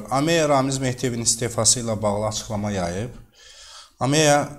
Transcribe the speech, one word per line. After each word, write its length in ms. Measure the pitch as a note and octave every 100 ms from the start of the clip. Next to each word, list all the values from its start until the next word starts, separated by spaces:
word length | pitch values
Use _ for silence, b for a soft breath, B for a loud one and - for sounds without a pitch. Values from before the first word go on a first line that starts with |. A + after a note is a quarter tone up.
| -
Ameya 380 | C3 D#3 E3+ D3
Ramiz 300 | C#3 C3+ C3+
Mehdiyevin 400 | C3 B2 C3 A#2
istefası 640 | A2+ - A#2 A#2 G#2+ B2
ilə 100 | A#2 G#2
bağlı 240 | G#2+ G#2 G#2+
açıqlama 440 | G#2 - G#2 G#2
yayıb. 400 | G2 F2 F#2 B2 - - B B B B B B -
Ameya 500 | B2+ D3+ D3+ C#3+ C#3+